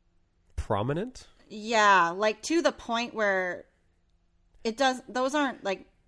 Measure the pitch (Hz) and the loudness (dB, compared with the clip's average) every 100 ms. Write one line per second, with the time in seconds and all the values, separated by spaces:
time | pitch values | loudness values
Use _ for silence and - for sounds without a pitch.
0 | _ _ _ _ _ - - 101 117 156 | _ _ _ _ _ -8 -2 -2 0 -4
1 | 247 - - _ - 214 214 226 208 190 | -6 -10 -20 _ -16 -12 0 4 6 6
2 | 170 185 214 220 - 330 285 - - 233 | 4 2 0 -2 0 2 2 0 -4 -6
3 | 240 220 208 190 185 156 - _ _ _ | -4 -2 0 0 -2 -8 -14 _ _ _
4 | _ _ _ _ _ _ 226 220 262 254 | _ _ _ _ _ _ -6 0 0 -2
5 | - 247 262 294 269 - 196 190 - _ | -6 -4 0 0 -2 -4 -6 -6 -10 _